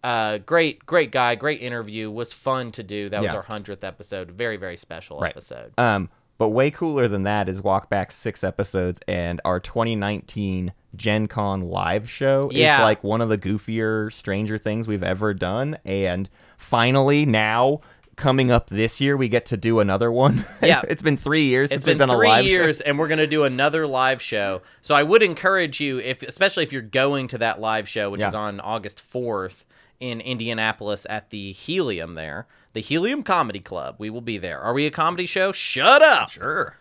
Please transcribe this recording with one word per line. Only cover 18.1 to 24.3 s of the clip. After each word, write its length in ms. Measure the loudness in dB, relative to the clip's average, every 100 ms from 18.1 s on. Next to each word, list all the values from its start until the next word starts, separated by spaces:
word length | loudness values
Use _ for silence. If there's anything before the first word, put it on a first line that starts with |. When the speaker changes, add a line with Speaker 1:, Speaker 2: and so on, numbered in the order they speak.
| -4
Speaker 2:
coming 360 | 0 4 6
up 160 | 4 2
this 320 | 0 0 0
year, 160 | 0 2
we 100 | 2
get 200 | 0 0
to 100 | -2
do 220 | 2 4
another 320 | 4 2 2
one. 340 | 4 4 4 -2
<laughs> 80 | 0
Speaker 1:
Yeah. 220 | 4 4 2
Speaker 2:
It's 140 | -2
been 160 | 0 0
three 280 | 2 2 4
years 260 | 4 2
Speaker 1:
It's 120 | 0
Speaker 2:
since 20 | 2
we've 100 | 4
Speaker 1:
been 120 | 6
Speaker 2:
done 60 | 6
a 40 |
Speaker 1:
three 80 | 6
Speaker 2:
live 180 | 6 6
show. 60 |
Speaker 1:
years, 280 | 4 4 2
and 200 | 0 0
we're 80 | 0
gonna 180 | 2 2
do 180 | 4
another 440 | 2 4 2 2 0
live 340 | 2 2 0
show. 400 | -2